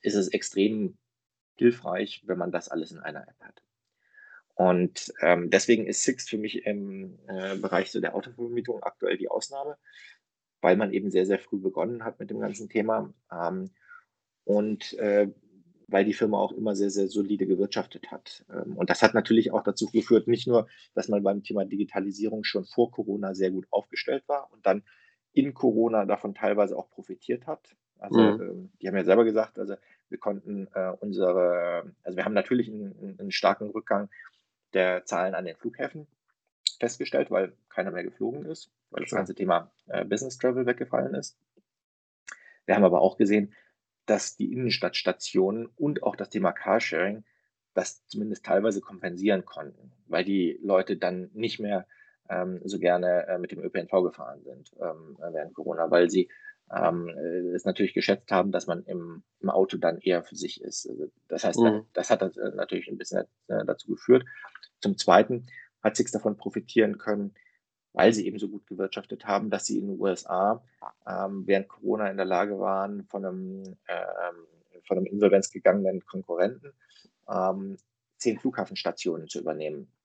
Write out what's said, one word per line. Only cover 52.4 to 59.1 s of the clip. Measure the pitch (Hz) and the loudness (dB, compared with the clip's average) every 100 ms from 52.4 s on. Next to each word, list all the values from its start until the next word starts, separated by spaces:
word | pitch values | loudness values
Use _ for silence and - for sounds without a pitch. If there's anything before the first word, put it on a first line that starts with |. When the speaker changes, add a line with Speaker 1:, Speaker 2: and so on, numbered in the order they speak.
| 92 90 | -4 -6
Speaker 1:
so | 92 98 | -6 0
gerne, | 87 90 90 90 85 | 2 2 2 0 0
äh, | 90 | -4
mit | 90 | -6
dem | 85 | -8
Ö | 80 | -6
P | 92 | -6
N | 87 | 0
V | 95 | 2
gefahren | 90 80 64 69 | 2 -2 -14 -14
sind, | 65 65 80 - | -18 -20 -20 -10
ähm, | 85 80 80 69 85 | -8 -8 -16 -14 -8
während | 80 76 | -8 -8
Corona, | - - 80 82 | -8 -6 -2 4
weil | 87 87 | 6 6
sie, | 90 90 - - - _ | 4 0 -4 -20 -20 _
ähm, | 90 85 87 85 | 0 0 0 -6
äh, | 82 85 87 90 | -8 -6 -4 -2
es | 87 98 | -2 -2
natürlich | 90 98 | 0 0
geschätzt | - 92 98 - | 0 0 0 2
haben, | 98 98 | 2 2
dass | 95 82 | -2 -2
man | 87 - | -6 -6
im, | 95 85 | -10 -10